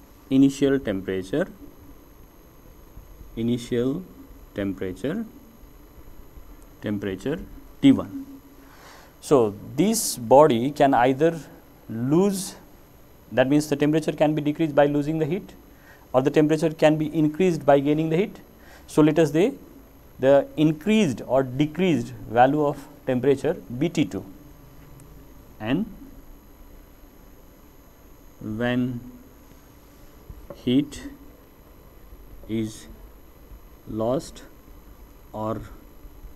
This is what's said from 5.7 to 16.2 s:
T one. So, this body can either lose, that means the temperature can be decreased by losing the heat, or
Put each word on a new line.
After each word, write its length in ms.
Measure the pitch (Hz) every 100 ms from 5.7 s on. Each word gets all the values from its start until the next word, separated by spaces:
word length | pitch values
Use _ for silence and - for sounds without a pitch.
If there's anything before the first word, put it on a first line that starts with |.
| - - - - - - - - - - - - 101 101 95 135 170 202 - - -
T 120 | 139
one. 320 | 107 87 92 - - - - - - - - - -
So, 320 | - 143 110 104 110 127
this 400 | 190 233 - -
body 540 | 113 131 156 117 131
can 220 | 147 139
either 460 | 127 127 135 165 165 - - - - -
lose, 640 | 113 127 160 202 196 190 - - - - - - - -
that 160 | 110 131
means 200 | 147 147
the 80 | 143
temperature 340 | 147 156 156
can 240 | - 151 156
be 60 |
decreased 340 | 147 147 160 143
by 100 | 147
losing 340 | 147 143 160
the 60 | 156
heat, 280 | 185 - - - - - - -
or 100 | 127